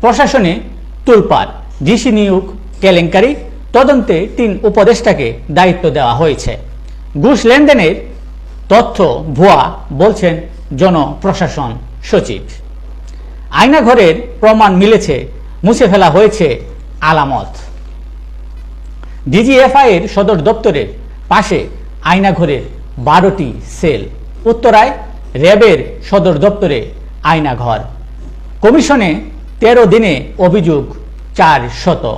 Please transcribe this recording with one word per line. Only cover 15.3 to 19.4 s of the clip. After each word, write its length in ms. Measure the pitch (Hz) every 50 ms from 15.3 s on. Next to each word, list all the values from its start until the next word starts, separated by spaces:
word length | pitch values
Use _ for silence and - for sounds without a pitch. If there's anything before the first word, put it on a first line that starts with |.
| - - - - - - -
মুছে 240 | 190 233 - 262 202
ফেলা 220 | 175 196 185 165
হয়েছে 500 | 147 180 214 208 208 - 180 147 120 - - - - - - - - -
আলামত। 460 | 151 156 160 156 143 139 131 113 101 - - - - - - - - - - - - - - - - - - - - - - - - - - - - - - - - - - - - 135
ডিজিএফআই 680 | 131 190